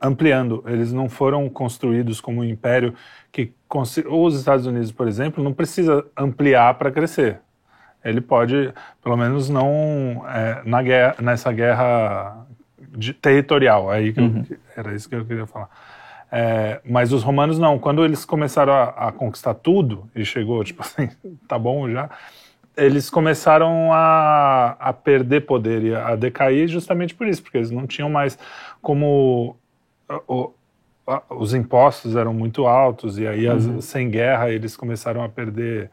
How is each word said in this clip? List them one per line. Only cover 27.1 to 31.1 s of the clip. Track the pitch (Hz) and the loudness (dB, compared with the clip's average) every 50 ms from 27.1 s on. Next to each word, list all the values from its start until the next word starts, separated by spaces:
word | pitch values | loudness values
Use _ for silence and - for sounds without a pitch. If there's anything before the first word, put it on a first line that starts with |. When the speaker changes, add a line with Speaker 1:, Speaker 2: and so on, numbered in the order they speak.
| - | -6
Speaker 1:
por | - 240 | -6 -4
isso, | 214 180 - | -4 -4 -4
porque | - - - 123 | -4 -4 -4 -4
eles | 117 117 | -2 -2
não | 120 123 135 | -4 -6 -8
tinham | 127 - - 143 147 | -8 -8 -6 -4 -2
mais | 151 147 143 139 - - - - - - - - - _ | -2 -2 -2 -2 -4 -8 -14 -20 -20 -20 -20 -20 -18 _
como, | - - 147 143 147 147 143 139 135 131 123 120 120 123 - _ _ _ _ _ _ _ _ _ _ - | -4 -2 0 0 2 2 4 4 4 4 2 0 -2 -4 -8 _ _ _ _ _ _ _ _ _ _ -12
o, | 143 156 - | -12 -12 -8
o, | - 127 127 123 117 - _ _ _ _ _ _ _ _ _ _ | -6 -4 -4 -6 -6 -10 _ _ _ _ _ _ _ _ _ _
a, | - | -6